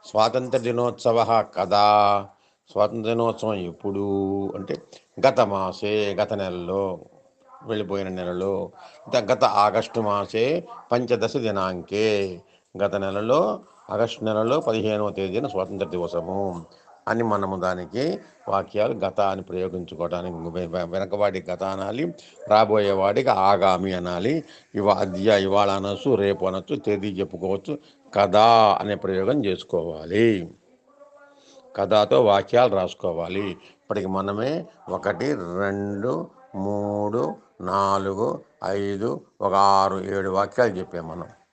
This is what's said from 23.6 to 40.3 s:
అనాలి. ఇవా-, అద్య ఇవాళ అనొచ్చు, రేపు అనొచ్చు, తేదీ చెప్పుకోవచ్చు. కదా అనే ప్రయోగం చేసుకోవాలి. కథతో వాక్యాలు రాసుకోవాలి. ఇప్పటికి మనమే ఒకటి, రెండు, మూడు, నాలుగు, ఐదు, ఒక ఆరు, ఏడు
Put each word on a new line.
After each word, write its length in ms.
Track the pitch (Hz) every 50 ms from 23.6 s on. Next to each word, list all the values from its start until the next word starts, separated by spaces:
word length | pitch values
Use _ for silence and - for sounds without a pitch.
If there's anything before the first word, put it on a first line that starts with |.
| 90 98 92 90 92 95 92
అనాలి. 520 | 90 87 87 87 87 92 117 151 165 143 - - - _ _ _
ఇవా-, 200 | 113 101 104 101
అద్య 480 | 95 98 95 90 92 95 107 107 101 95
ఇవాళ 280 | 95 95 101 101 101
అనొచ్చు, 440 | 98 98 98 101 101 95 - 139 131
రేపు 320 | 101 101 98 98 98 92
అనొచ్చు, 300 | 95 92 95 92 - 151
తేదీ 320 | - - - - - 98 104
చెప్పుకోవచ్చు. 720 | 98 180 196 - - 175 175 - 190 196 - - 151 143 _ - _ _ _ - -
కదా 640 | 101 104 98 90 104 107 117 117 113 110 104 98 -
అనే 140 | 95 104 104
ప్రయోగం 500 | 90 - 95 95 92 95 101 135 147 120
చేసుకోవాలి. 1080 | 101 92 90 - - - 87 80 85 80 78 78 82 87 104 117 117 110 95 85 82 - _ _ _ _ _ _ _ _ _ - - _ - - - _ _ _ _ - - _ - -
కథతో 480 | - 98 95 107 107 104 104 - 135 123
వాక్యాలు 520 | 107 101 98 95 - - 120 127 123 98
రాసుకోవాలి. 760 | 95 92 87 - _ - 95 85 82 85 85 92 98 104 98
ఇప్పటికి 560 | 87 - - - _ _ _ _ 104 104 95
మనమే 600 | 92 95 95 98 98 101 104 117 135 151 175 175 - - _ - -
ఒకటి, 460 | 90 95 - 101 101 165 208 143 147
రెండు, 960 | 117 90 85 87 92 101 98 98 101 101 101 101 98 101 127 139 160 170 - _ - - - -
మూడు, 840 | 95 95 101 104 104 104 104 104 104 104 104 104 120 139 156 214 - _ _ _ _
నాలుగు, 840 | 92 90 95 98 98 98 98 98 95 98 98 95 113 135 - - - _ _ _ -
ఐదు, 560 | 90 95 101 101 101 101 98 104 120 139 - - _ _ _
ఒక 140 | 101 98 92
ఆరు, 440 | 98 98 98 98 98 98 98 95 95
ఏడు 320 | 92 95 98 98 95 98